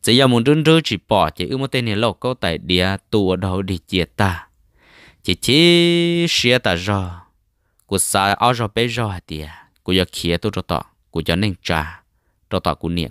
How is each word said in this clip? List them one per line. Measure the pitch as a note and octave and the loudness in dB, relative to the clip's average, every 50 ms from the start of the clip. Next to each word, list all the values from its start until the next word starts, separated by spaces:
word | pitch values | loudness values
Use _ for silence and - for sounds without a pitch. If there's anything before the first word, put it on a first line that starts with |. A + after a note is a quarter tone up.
Chỉ | - - A2+ | 2 4 4
giờ | B2 C#3 | 6 6
muốn | C3 B2 A#2 A#2 | 6 4 4 4
rư | C#3 D3+ D#3 D3+ | 4 2 4 4
rư | D#3 D#3+ E3 D#3 | 4 4 4 4
chỉ | - A2+ F#2 _ | 0 -4 -4 _
bỏ | _ A2+ G2 E2 D2+ | _ 2 2 2 0
chỉ | - - F2+ | -2 -6 -6
ước | - C3 | -6 -4
mua | C3 C3+ | -6 -6
tên | B2+ - C3 A#2+ | -4 -4 -4 -2
này | A#2 G2+ | -2 -2
lộc | G2+ A2+ A#2 - _ | 0 0 -2 -2 _
câu | - B2 B2+ | -6 -6 -6
tại | _ - F2+ E2 | _ -4 -4 -4
địa | D#2+ F2 D#2+ F2+ F2+ F2+ F#2+ G2 G2 _ _ | -4 -2 0 2 2 2 0 -2 -6 _ _
tụ | - G#2+ G2+ F#2 | 0 0 2 2
ở | F#2 | 0
đâu | F#2 F#2+ F#2+ F#2 F#2+ | 0 -2 -4 -4 -4
đi | G2 F#2 G2 | -4 -4 -6
chia | F2 _ _ - F#2 E2+ | -6 _ _ -2 -2 -2
ta. | - _ - G#2+ F#2+ F2+ - - _ _ _ _ _ _ _ _ _ _ - - - _ _ _ | -2 _ -2 0 0 0 -4 -10 _ _ _ _ _ _ _ _ _ _ -20 -20 -20 _ _ _
Chỉ | - F2+ | -4 -4
chỉ | - - - B2+ D3+ E3 F3 F3 E3+ E3+ F3 E3+ E3+ E3+ E3+ E3+ E3+ E3+ E3 | -2 0 2 4 4 6 6 4 4 4 2 2 0 0 0 0 0 0 0
xia | - - - A#2+ B2 | -2 0 2 2 2
ta | B2+ - G#2 F2+ | 2 2 0 -2
rồi, | E2+ F2 G2+ G2+ G2 F#2+ F2+ F2 F2 - _ _ _ _ _ _ _ _ _ _ _ _ | -2 -2 -2 -2 -2 -2 -6 -10 -14 -18 _ _ _ _ _ _ _ _ _ _ _ _
cô | _ G2 | _ -4
xa | F#2+ - - - G2+ F#2+ G2+ | -4 -2 0 0 0 2 2
ở | G2+ - A2 A#2+ B2+ | 0 2 2 0 2
rồi | A#2 A#2+ G2+ _ | 0 -4 -4 _
bé | A2+ A#2+ | -2 -2
rồi | A#2+ A2+ A#2+ A#2 G#2+ G2 | -2 -2 -4 -4 -4 -6
hả | F2+ | -8
tía, | _ _ D#2+ D#2 D#2 D2+ - - - _ _ _ _ | _ _ -10 -10 -10 -12 -16 -20 -20 _ _ _ _
cô | - F#2 | 0 0
giờ | F#2 F2+ - | 0 0 0
kia | - - - E2+ E2+ | -4 -6 -2 -2 -2
tôi | E2+ - G#2+ G2 | -2 -2 -4 -6
cho | F#2 | -6
tọ, | F2+ - F2 C2 - _ _ _ _ _ | -6 -4 -6 -6 -6 _ _ _ _ _
cô | _ E2 D#2 | _ -8 -4
giờ | - E2 | -2 -2
nên | F2 G#2 G#2 F#2 - _ | -2 -2 -4 -4 -6 _
trả, | - F2+ D#2+ D2+ D#2+ - - _ _ _ _ _ _ _ _ _ _ | -4 -4 -4 -4 -6 -10 -18 _ _ _ _ _ _ _ _ _ _
cho | - F#2 | -8 -4
tọ | - F2 D2 | -4 -4 -6
cô | - - E2 | -4 -6 -6
nhẹ | F2 F2 E2 B1+ | -4 -4 -6 -6